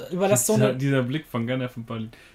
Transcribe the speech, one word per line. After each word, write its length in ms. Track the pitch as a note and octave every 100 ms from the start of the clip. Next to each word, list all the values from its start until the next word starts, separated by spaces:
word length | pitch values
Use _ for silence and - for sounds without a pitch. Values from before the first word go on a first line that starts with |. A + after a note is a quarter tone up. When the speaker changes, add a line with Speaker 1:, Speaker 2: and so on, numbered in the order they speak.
| -
Speaker 1:
überlasst 360 | F3 G3 G#3 -
so 80 |
Speaker 2:
Dieser, 140 | G#3+ C3
Speaker 1:
eine 80 | B2+
Speaker 2:
dieser 240 | C#3 C3+
Blick 240 | B2 D3+ -
von 200 | A#2+ A#2
Gandalf 300 | C3 B2 A#2
und 100 | A2+
Balin. 240 | A2+ A2 - -